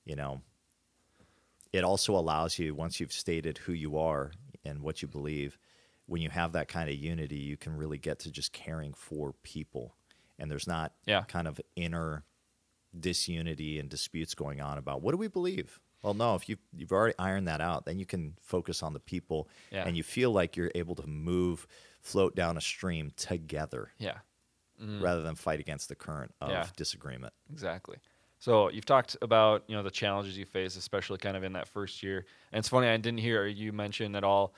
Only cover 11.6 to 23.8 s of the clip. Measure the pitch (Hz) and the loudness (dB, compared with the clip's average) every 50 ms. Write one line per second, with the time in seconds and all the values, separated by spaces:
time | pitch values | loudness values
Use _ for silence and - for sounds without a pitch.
11.6 | - _ _ 90 87 85 82 85 82 80 76 76 - _ _ _ _ _ _ _ | -10 _ _ -4 -4 -2 -2 -2 -2 -2 -4 -6 -8 _ _ _ _ _ _ _
12.6 | _ _ _ _ _ _ - 87 82 90 87 - - - 87 82 82 82 78 73 | _ _ _ _ _ _ -10 -4 -2 0 0 0 0 -2 -2 -2 -2 -2 -4 -4
13.6 | 78 76 76 76 71 69 76 78 - - - 80 80 - - - 76 71 71 69 | -4 -4 -4 -4 -6 -6 -6 -6 -6 -4 -4 -4 -4 -4 -4 -6 -6 -4 -4 -4
14.6 | 71 71 71 73 67 69 69 69 78 110 151 185 220 214 - 185 175 185 190 - | -4 -4 -6 -6 -4 -4 -4 -2 0 0 0 0 -2 -2 -2 -2 -2 0 -2 -2
15.6 | - - - - _ _ _ _ - 104 104 104 117 117 104 90 - - 110 - | -6 -6 -10 -20 _ _ _ _ -2 -2 0 2 4 4 2 2 0 -4 -8 -8
16.6 | _ _ - 87 - - 92 95 113 113 - - 90 95 95 98 95 85 78 76 | _ _ -14 -12 -4 2 4 4 6 4 4 2 0 0 2 2 0 0 0 0
17.6 | 82 85 85 65 - - 82 95 92 - - 90 80 76 85 - - - - 90 | 0 0 0 -2 -2 -4 -4 -4 -4 -4 -4 -4 -4 -4 -8 -12 -6 -2 -2 -2
18.6 | 82 - 82 - 82 78 76 71 - - 98 90 - - 82 78 73 - - - | 0 -2 -4 -4 -4 -4 -6 -6 -6 -6 -6 -6 -4 -2 -2 -2 -2 -4 -10 -20
19.6 | - - 98 98 90 90 87 82 76 - - 123 127 123 110 98 87 82 - 90 | -16 -8 -6 -4 -2 -2 0 -2 -2 -2 0 2 4 4 6 6 4 4 2 0
20.6 | 87 85 - 87 85 82 87 - 73 76 76 76 78 85 90 90 90 90 85 80 | -2 0 0 0 -2 -2 -4 -6 -6 -6 -4 -2 0 2 4 4 4 4 2 0
21.6 | - - - - - - - _ - - - 101 95 90 - 92 87 85 85 80 | -4 -12 -20 -20 -20 -20 -20 _ -10 0 4 4 4 4 4 2 2 2 2 0
22.6 | - - - - - 92 85 80 76 73 - - - - 92 85 80 78 76 76 | -2 -4 -4 -4 -2 -2 -2 -2 -2 -4 -6 -6 -4 -2 -2 -4 -4 -4 -4 -4
23.6 | 78 73 - 62 | -4 -4 -4 -6